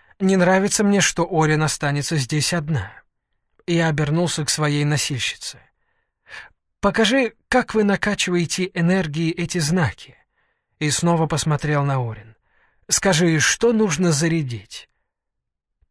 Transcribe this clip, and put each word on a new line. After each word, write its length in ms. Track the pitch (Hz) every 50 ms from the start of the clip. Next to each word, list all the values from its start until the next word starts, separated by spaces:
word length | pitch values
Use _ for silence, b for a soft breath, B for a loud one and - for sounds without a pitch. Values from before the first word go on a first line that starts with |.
| b b b b
не 160 | 190 190 190
нравится 480 | 190 180 175 190 190 196 196 - - 214
мне, 160 | 202 202 196
что 260 | - - - - 170 170
Орин 320 | 190 156 156 151 156 151 156
останется 540 | 143 - - - 143 143 143 139 - 170
здесь 340 | 151 127 - 156 151 - -
одна». 400 | 180 170 147 151 160 123 92 - - - _ _ _ _ _ _ _ _ _ _ _ _ -
Я 220 | - 170 170 165
обернулся 560 | 160 156 143 151 143 151 170 180 160 - - 147
к 60 | -
своей 340 | - - 151 147 147 147 147
носильщице. 760 | 147 151 139 - - 147 117 - - - - - - - - _ _ _ _ _ _ _ _ _ _ _ _ B B B B B B B _ _ _ _ -
«Покажи, 540 | - 202 - 220 220 202 247 277 254 220 - _ _
как 260 | - - 254 233 - -
вы 120 | 220 208
накачиваете 840 | 202 196 175 - 208 202 - - 185 180 175 170 151 - - 185 185 -
энергией 580 | 175 165 170 185 190 180 151 143 160 165 160
эти 280 | 170 - 170 - - 180
знаки». 580 | 151 143 170 185 160 117 - - - - - _ _ _ _ _ _ _ _ _ _ _ _ -
И 100 | 156 147
снова 340 | 131 - 165 170 170 165 160
посмотрел 600 | 147 165 139 - 156 151 139 - 147 151 143 143
на 100 | 143 135
Орин. 400 | 131 123 113 110 101 - 110 - _ _ _ _ _ _ _ _ _ _ -
«Скажи, 500 | - - - 196 180 151 180 170 160 151
что 320 | 139 - - - 226 233
нужно 400 | 240 214 220 202 147 151 185 175
зарядить?» 760 | 156 135 170 165 165 165 151 127 120 104 - - - - - _ _ _ _ _ _ _ _ _ _ _ _ _ _ _ _ _ _ _ _ _